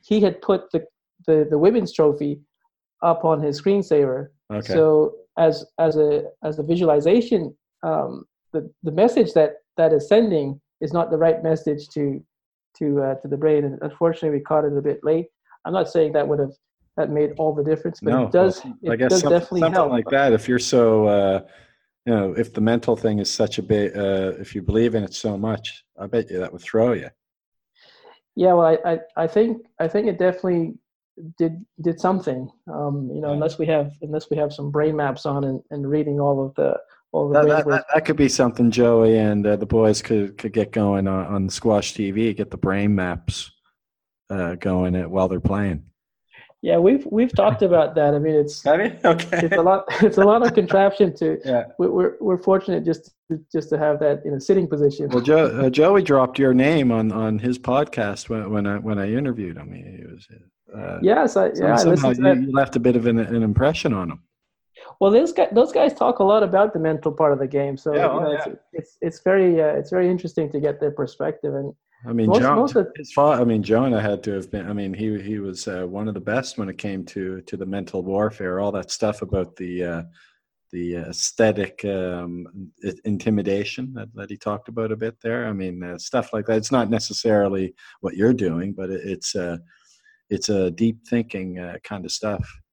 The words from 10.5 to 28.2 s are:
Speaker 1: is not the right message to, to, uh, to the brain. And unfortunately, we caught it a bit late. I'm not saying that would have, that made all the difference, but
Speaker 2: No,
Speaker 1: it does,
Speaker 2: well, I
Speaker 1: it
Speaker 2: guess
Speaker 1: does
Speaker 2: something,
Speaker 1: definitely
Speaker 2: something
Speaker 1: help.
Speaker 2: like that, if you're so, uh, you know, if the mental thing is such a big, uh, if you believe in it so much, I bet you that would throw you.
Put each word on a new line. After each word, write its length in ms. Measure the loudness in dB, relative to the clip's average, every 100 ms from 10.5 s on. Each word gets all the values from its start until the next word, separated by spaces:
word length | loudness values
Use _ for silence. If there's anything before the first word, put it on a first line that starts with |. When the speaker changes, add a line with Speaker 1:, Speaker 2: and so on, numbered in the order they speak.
| -8 _ _
Speaker 1:
is 120 | -4
not 160 | -2 0
the 80 | 2
right 240 | 2 2
message 460 | 0 -2 -2 -6 -6
to, 340 | -4 -4 -6 _ _ _ _ _ _
to, 240 | -2 0
uh, 140 | 0 -4
to 120 | -6
the 100 | -2
brain. 260 | 2 2 0
And 140 | -6
unfortunately, 560 | -10 -2 -2 0 -2 -2
we 60 |
caught 200 | 0 0 0
it 120 | -2
a 40 |
bit 220 | -2 -4
late. 240 | 0 -2 -2 _ _ _ -6
I'm 80 |
not 160 | -4 -2
saying 240 | 0 2
that 140 | 0 0
would 120 | -2
have, 140 | -2 -6 _ _ _ -6
that 120 | -2
made 220 | 0 -2 0
all 140 | -2 0
the 80 |
difference, 360 | -2 -2 -4 -4
but 100 | 0
Speaker 2:
No, 140 | 0 2
Speaker 1:
it 60 |
does, 320 | 4 2 0
Speaker 2:
well, 100 | -12 -10 -4
I 20 |
Speaker 1:
it 40 | 0
Speaker 2:
guess 120 | 4
Speaker 1:
does 100 | 4
Speaker 2:
something, 180 | 4 2
Speaker 1:
definitely 200 | 2 0
Speaker 2:
something 120 | 2
Speaker 1:
help. 180 | 2 2
Speaker 2:
like 180 | 0 0
that, 220 | 2 4
if 140 | 2 2
you're 120 | -2
so, 480 | 2 4 6 6 4
uh, 340 | 4 4 0 -4 _ _ _ _ _ -2
you 80 | 0
know, 180 | 0
if 200 | -2 -4
the 80 | 0
mental 340 | 0 2 0 0
thing 240 | 0 -2
is 100 | -4
such 280 | -2 -2 -2
a 60 |
big, 320 | 0 0 0 -2
uh, 380 | -2 0 -2 -6
if 140 | -10 -8
you 60 |
believe 340 | -2 2 2 0
in 80 |
it 100 | -4
so 240 | -6 -6 -4
much, 460 | -4 -6 -8 -18 _ -16
I 80 | -4
bet 220 | -4 -4
you 100 | -6
that 120 | -8
would 100 | -10
throw 320 | -4 0 2
you. 160 | 0 -6 _ _ _ _ _ _ _ _ _ -20 _